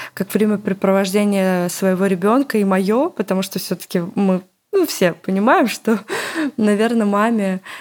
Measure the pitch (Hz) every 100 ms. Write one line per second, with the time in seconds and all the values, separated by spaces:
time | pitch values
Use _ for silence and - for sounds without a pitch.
0 | - - 190 202 214 208 208 190 196 190
1 | 196 202 208 196 185 180 175 - 190 185
2 | 196 185 196 247 277 214 196 190 196 226
3 | 330 - 202 190 190 185 - 180 - 185
4 | 170 - 196 185 - _ _ 403 330 -
5 | - - - 190 214 359 247 - - 214
6 | - 415 - 339 294 - 214 208 226 233
7 | 208 202 220 226 196 185 - -